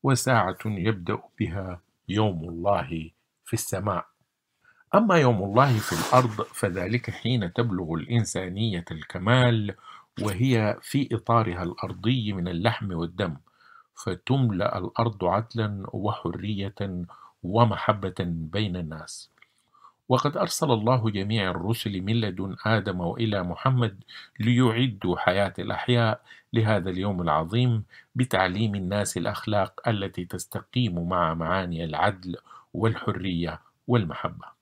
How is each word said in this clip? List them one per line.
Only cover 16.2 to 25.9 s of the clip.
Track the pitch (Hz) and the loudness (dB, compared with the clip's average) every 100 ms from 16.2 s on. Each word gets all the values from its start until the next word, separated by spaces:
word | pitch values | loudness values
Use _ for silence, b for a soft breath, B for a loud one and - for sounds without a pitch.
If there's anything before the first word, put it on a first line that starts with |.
| - 87 98 101 98 - 98 90 85 B B B | -6 -4 -6 -4 -6 -6 -6 -6 -8 B B B
ومحبة | 87 110 117 - - 101 98 - 90 | -2 4 4 4 0 0 -2 -4 -4
بين | 82 78 98 104 90 | -4 -4 -2 -2 -4
الناس. | 80 78 76 - - _ b b b b b b - | -6 -10 -14 -16 -18 _ b b b b b b 0
وقد | 127 147 185 | 2 2 0
أرسل | 190 - 156 | -2 0 2
الله | 113 107 127 110 | 2 4 2 2
جميع | 101 101 113 92 | -2 -2 0 0
الرسل | 90 92 113 110 98 | -2 -2 -2 -2 -4
من | 95 117 | 0 0
لدن | 107 92 98 90 107 | 0 -4 -6 -4 0
آدم | 110 101 90 | 0 0 -2
وإلى | 165 - 113 101 | -4 -2 -2 0
محمد | 90 - 135 127 113 95 - B B - | -2 0 2 2 2 -2 -20 B B -2
ليعدوا | 110 123 127 113 131 98 90 87 | 2 4 4 2 -2 -2 -2 2
حياة | - 92 98 - | 2 2 0 -2
الأحياء | 87 98 - | -6 -4 2